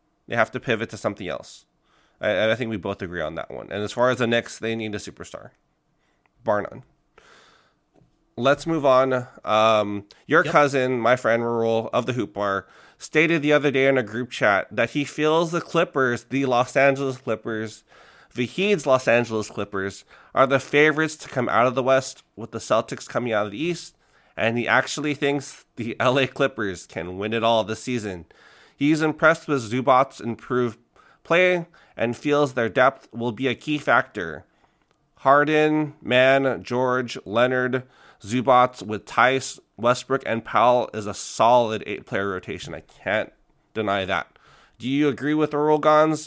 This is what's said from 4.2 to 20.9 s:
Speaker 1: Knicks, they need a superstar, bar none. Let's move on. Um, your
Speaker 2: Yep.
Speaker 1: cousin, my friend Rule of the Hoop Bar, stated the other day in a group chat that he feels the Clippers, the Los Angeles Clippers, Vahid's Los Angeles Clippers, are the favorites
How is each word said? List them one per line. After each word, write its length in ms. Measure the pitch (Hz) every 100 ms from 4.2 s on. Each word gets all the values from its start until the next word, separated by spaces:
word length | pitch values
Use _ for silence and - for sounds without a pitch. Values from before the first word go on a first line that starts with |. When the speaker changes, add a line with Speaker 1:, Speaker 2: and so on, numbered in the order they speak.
| 117
Speaker 1:
Knicks, 320 | 117 - -
they 180 | 113 113
need 180 | 110
a 40 | 104
superstar, 520 | - - 90 - - _ _ _ _ _ _ _ _ _
bar 160 | 113 104
none. 220 | - 123 - _ _ _ _ - _ _ _ _ _ _ _ _ _ -
Let's 300 | 131 143 165
move 180 | 160
on. 440 | 139 127 131 127 120 - -
Um, 580 | 107 110 107 101 101 - _ -
your 180 | 156
Speaker 2:
Yep. 80 | 151
Speaker 1:
cousin, 480 | 156 143 135 127 127
my 160 | 113 127
friend 260 | 117 117
Rule 460 | 117 117 113 113 117
of 100 | 120
the 80 | 120
Hoop 220 | 123 101
Bar, 320 | 98 101 98 - - - _
stated 420 | - 156 160 165
the 140 | 147
other 160 | 147 143
day 160 | 135 135
in 80 | 135
a 60 |
group 280 | 104 113 120
chat 380 | - 110 98 -
that 200 | 107 117
he 140 | 147
feels 480 | 135 - 151 160 165
the 100 | 170
Clippers, 640 | - 165 170 143 127 120
the 200 | - 135
Los 320 | 135 120 120 143
Angeles 400 | 139 135 135 127
Clippers, 680 | - 110 117 110 110 - _ - - - _
Vahid's 520 | 120 123 - 202 185
Los 220 | 143 131 -
Angeles 420 | 117 113 110 101
Clippers, 560 | - 101 98 95 - - - -
are 140 | - 131
the 100 | 135
favorites 560 | - 147 156